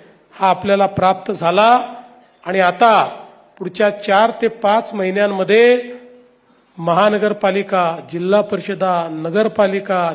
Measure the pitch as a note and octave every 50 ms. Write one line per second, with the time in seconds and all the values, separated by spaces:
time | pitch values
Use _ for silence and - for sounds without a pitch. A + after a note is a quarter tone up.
0 | - _ _ _ _ _ _ - F#3+ F#3+ F3+ F3+ F#3 G3 G3 G3 G3 G3 G3 -
1 | F#3 F#3 F#3+ F#3+ - - G3+ D#3 E3 E3 F3 G3 G#3+ A3+ A#3+ B3 - - - -
2 | - - - - _ _ _ _ - E3+ F#3 F#3+ F#3 F3 F3+ F3+ A#3 A#3 A3 F#3+
3 | C#3+ - - - - - - _ _ _ _ - F#3+ F3+ F3+ - G#3+ G#3 G3+ G#3
4 | - - G3 G3 A3 A3+ A3+ - A#3 A3 A3+ - - G3+ G#3 A3+ A3+ - - G#3
5 | F#3+ F#3 F#3 G#3 G#3 G3+ G3 F#3+ F#3 F3+ G3+ A3 A#3 A#3+ B3 B3 A#3+ - - -
6 | - - - - _ _ _ _ _ _ _ _ _ _ _ F3+ E3 E3+ E3+ F3
7 | G3+ G#3+ G#3 G3+ G3+ G#3 G3+ G#3 - G3 F#3+ G3 F#3+ G3 G3+ F#3 F3 E3 E3 E3
8 | C#3 B2+ E3 F3 F3+ F#3 G3+ G#3 G#3 G#3 G#3+ F3+ E3+ - G3 E3 F#3+ F#3 F3+ F3
9 | E3 E3 D#3+ D#3 D#3 E3 E3 G#3 A3 A3 A3 - G#3 F#3+ F#3+ G3 G3 - F#3+ F3+
10 | F3 E3 D#3